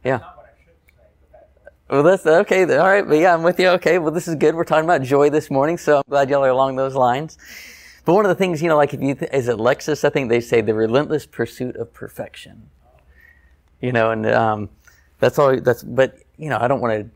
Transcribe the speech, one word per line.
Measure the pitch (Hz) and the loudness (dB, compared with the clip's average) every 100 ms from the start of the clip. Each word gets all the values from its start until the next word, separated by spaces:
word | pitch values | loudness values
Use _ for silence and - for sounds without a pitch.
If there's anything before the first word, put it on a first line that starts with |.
Yeah. | 127 127 - - - _ _ _ _ _ _ _ _ - _ _ - _ _ | -4 -6 -6 -20 -20 _ _ _ _ _ _ _ _ -20 _ _ -20 _ _
Well, | 135 | 2
that's, | 147 185 160 | 4 2 4
okay, | 160 208 185 180 | 2 4 2 2
th-, | 135 | 2
all | 185 | 4
right, | 202 - | 2 2
but | 151 | 2
yeah, | 180 | 4
I'm | 170 | 2
with | 165 180 | 0 2
you. | 185 | 2
Okay, | 180 160 175 | 2 0 0
well, | 156 | 0
this | 160 175 | -4 -6
is | |
good. | 156 156 | 0 0
We're | 165 | 0
talking | 165 156 | 0 0
about | 160 170 | 2 0
joy | 131 139 147 | 0 2 2
this | 151 147 | 2 -2
morning, | 135 143 170 | -2 -2 -2
so | - 147 | 0 0
I'm | 139 | 2
glad | 139 139 | -2 0
y'all | 139 | 0
are | 135 | 0
along | 127 135 131 | 2 0 0
those | 135 | -4
lines. | 131 127 127 156 - - - - - - - | 0 0 0 -6 -14 -20 -20 -20 -20 -20 -10
But | - | 0
one | 180 | 2
of | 208 | 2
the | |
things, | 170 185 160 | 0 -2 -2
you | 170 | 0
know, | 151 | 2
like, | 143 | 2
if | 139 | 0
you, | 135 | -6
th-, | 139 160 | -4 -4
is | 139 120 | -4 -2
it | 113 | 0
Lexus? | 113 139 - 147 | 0 0 -2 -2
I | 147 | 0
think | 143 131 | -2 0
they | 120 | -2
say | 117 120 | 2 0
the | 107 | 0
relentless | 110 110 123 147 147 - | 0 0 0 0 -6 -8
pursuit | - 117 - 127 113 | -8 -8 -6 -10 -10
of | 113 | -14
perfection. | - 107 - 104 - - 98 110 _ _ _ _ _ _ _ _ _ _ _ | -14 -20 -16 -16 -16 -20 -20 -20 _ _ _ _ _ _ _ _ _ _ _
You | 123 | -4
know, | 123 113 | 0 0
and, | 113 110 | 0 0
um, | 113 113 107 101 _ _ _ _ _ | 0 0 -2 -8 _ _ _ _ _
that's | 123 - | -2 2
all, | 143 131 | 2 2
that's, | - 117 | 0 -2
but, | - 120 131 - _ _ | -4 -2 -2 -2 _ _
you | 156 | -6
know, | 113 | -4
I | 117 | -2
don't | 135 | -2
wanna | 120 110 104 | -4 -4 -6